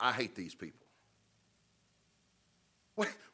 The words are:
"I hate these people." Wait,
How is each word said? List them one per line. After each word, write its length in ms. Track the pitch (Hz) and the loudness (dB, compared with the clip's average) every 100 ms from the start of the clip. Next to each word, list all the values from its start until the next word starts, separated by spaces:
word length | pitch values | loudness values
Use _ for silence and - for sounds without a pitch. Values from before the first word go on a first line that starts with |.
"I 120 | 123 | 2
hate 240 | 117 117 - | 4 0 -2
these 180 | 82 | -10
people." 320 | - 85 - - _ _ _ _ _ _ _ _ _ _ _ _ _ _ _ _ _ _ _ _ - | -8 -12 -12 -20 _ _ _ _ _ _ _ _ _ _ _ _ _ _ _ _ _ _ _ _ 0
Wait, 120 | 202 - - | 0 0 -14